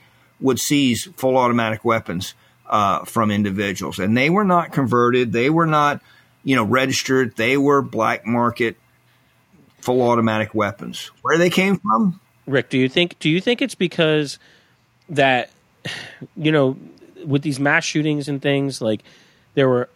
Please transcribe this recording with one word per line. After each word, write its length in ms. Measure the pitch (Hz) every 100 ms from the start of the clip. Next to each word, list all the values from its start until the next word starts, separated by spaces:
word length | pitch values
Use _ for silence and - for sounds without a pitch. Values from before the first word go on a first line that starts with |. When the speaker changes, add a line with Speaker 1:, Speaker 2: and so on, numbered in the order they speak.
| _ _ _ _
Speaker 1:
would 180 | 131 120
seize 460 | - 147 135 110 - -
full 200 | 131 131
automatic 480 | 123 120 113 110
weapons, 500 | 117 113 - 87 92 - _ _ -
uh, 380 | 110 101 85
from 260 | 90 117 107
individuals, 680 | 104 104 95 101 92 76 -
and 180 | 98 117
they 120 | 139
were 140 | 185
not 280 | 202 175 160
converted. 600 | - 131 120 120 123 123
They 160 | 113 127
were 160 | 160 165
not, 360 | 151 147 139 - - _ _
you 100 | -
know, 100 | 131
registered. 680 | 107 127 135 123 - 131 127 -
They 200 | 117 139
were 240 | 139 139
black 460 | 123 113 113 120 107
market 500 | 120 120 110 117 - _ _ _ _ _ _ _ _ _ _
full 220 | - 127
automatic 520 | 123 120 113 110 104
weapons. 560 | 107 101 98 - - - -
Where 160 | 123 156
they 120 | 175
came 280 | 170 190 196
from? 420 | 202 226 208 170 _ _ -
Speaker 2:
Rick, 240 | 135 -
do 80 | 131
you 100 | 131
think, 300 | 175 175 -
do 100 | 156
you 100 | 165
think 220 | 185 240
it's 120 | 269
because 640 | - 180 - 160 156 143 - _ _ _ _ _ _ -
that, 420 | 147 135 127 - _ _ _ - - - - - -
you 160 | 156
know, 240 | 156 135 135 - - - -
with 180 | 160 139
these 160 | 151 131
mass 240 | 139 160
shootings 440 | 160 160 156 147 139
and 120 | 139
things, 400 | 143 139 139 127
like, 220 | 117 107 - - _ _ _
there 140 | - 135
were, 200 | 123 123